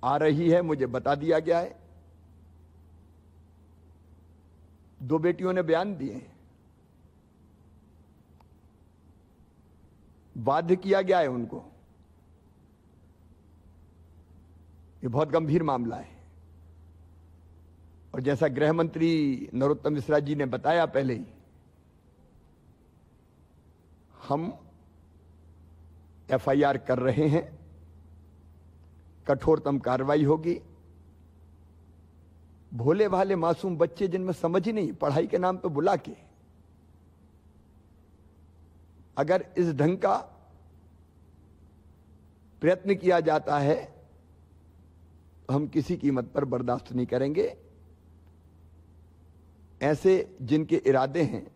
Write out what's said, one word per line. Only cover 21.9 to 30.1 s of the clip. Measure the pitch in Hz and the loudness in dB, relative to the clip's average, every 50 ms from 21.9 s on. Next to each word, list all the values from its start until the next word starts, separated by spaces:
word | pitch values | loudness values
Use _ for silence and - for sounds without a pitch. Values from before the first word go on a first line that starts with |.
| _ _ _ _ _ _ - - _ - _ _ _ _ _ _ - _ _ _ _ _ _ _ _ _ _ _ _ _ - _ _ _ _ _ _ _ _ _ - _ _ _ _ - | _ _ _ _ _ _ -20 -20 _ -20 _ _ _ _ _ _ -20 _ _ _ _ _ _ _ _ _ _ _ _ _ -20 _ _ _ _ _ _ _ _ _ -20 _ _ _ _ -20
हम | - - 139 151 165 190 269 - - - - - - - _ - - _ _ - _ - - - - - - - - - - - - - - - - - - - - - | -8 -4 -4 -4 -4 -6 -10 -12 -18 -20 -20 -20 -20 -20 _ -20 -20 _ _ -20 _ -20 -20 -20 -20 -20 -20 -20 -20 -20 -20 -20 -20 -20 -20 -20 -20 -20 -20 -20 -8 -2
एफ़आईआर | 127 131 - - 135 143 147 143 139 131 | -2 -2 0 0 2 2 2 2 2 -2
कर | - - 127 123 | -2 -2 -2 0
रहे | 123 131 117 120 151 151 | 0 0 0 2 2 2
हैं, | 139 170 170 - - - - - - - - - - - - - - - - - - - - - - - - - - - - - - - - - - - - - | 2 0 -2 -4 -14 -20 -20 -20 -20 -20 -20 -20 -20 -20 -20 -20 -20 -20 -20 -20 -20 -20 -20 -20 -20 -20 -20 -20 -20 -20 -20 -20 -20 -20 -20 -20 -20 -20 -2 -2
कठोरतम | 143 135 - 160 160 151 - 143 139 135 | -2 0 2 2 2 2 2 -2 -2 -2
कार्रवाई | - - 123 127 135 135 | -2 -2 -2 -2 0 0